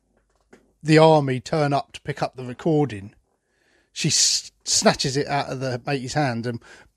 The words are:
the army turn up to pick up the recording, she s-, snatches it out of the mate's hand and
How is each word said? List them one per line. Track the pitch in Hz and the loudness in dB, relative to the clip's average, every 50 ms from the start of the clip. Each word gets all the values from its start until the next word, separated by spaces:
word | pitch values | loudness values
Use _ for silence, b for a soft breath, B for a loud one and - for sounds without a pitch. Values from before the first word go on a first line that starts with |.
| _ _ _ _ _ _ _ _ _ _ - _ _ _ _ _ - | _ _ _ _ _ _ _ _ _ _ -20 _ _ _ _ _ 2
the | 151 156 | 4 6
army | 156 160 160 156 151 139 131 131 123 | 8 8 8 8 6 4 0 -4 -6
turn | - - 170 156 147 143 143 | -6 -4 -2 -2 0 0 -2
up | 139 - - - | -2 -4 -6 -14
to | - | -14
pick | - - 139 - | -12 -12 -8 -8
up | 151 - - | -8 -8 -8
the | 127 127 | -12 -14
recording, | 123 123 - - 170 156 147 147 107 104 98 98 107 - _ _ _ _ _ _ _ _ _ _ _ _ _ _ _ | -14 -14 -6 -2 0 2 2 0 0 -4 -10 -14 -16 -20 _ _ _ _ _ _ _ _ _ _ _ _ _ _ _
she | _ - - 156 | _ -4 -2 0
s-, | - - - - - - - - - _ _ | 2 2 2 2 0 -2 -4 -10 -18 _ _
snatches | - - - - 208 - - - 139 127 | -2 -2 2 2 2 2 2 -2 -2 -2
it | 143 147 | -2 -2
out | - 143 139 - | -2 -2 -4 -4
of | - 139 127 | -4 -6 -6
the | 135 131 123 117 - | -6 -6 -6 -6 -4
mate's | 147 143 131 123 127 - | -4 -4 -4 -6 -4 -2
hand | 147 147 131 117 117 113 | -2 -2 0 -2 -4 -6
and | 123 117 113 b b b b b b _ | -6 -8 -8 b b b b b b _